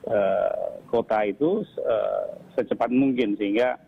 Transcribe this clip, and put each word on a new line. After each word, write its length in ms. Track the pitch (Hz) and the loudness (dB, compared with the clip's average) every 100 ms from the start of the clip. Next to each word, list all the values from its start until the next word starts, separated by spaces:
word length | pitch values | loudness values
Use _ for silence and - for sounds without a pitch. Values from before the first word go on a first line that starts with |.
| - | 0
eh, 480 | 110 98 95 95 - - - - | 0 2 2 0 -2 -6 -10 -4
kota 360 | 117 110 107 107 | -2 0 0 0
itu, 400 | 98 151 208 175 - | 0 0 0 -4 -6
eh, 440 | - 110 101 98 98 - - | -2 0 0 -2 -4 -10 -8
secepat 400 | - 120 110 117 | -4 -2 -2 0
mungkin 400 | 123 135 123 113 104 | 2 2 2 0 0
sehingga 400 | 101 104 123 123 | 0 2 0 -2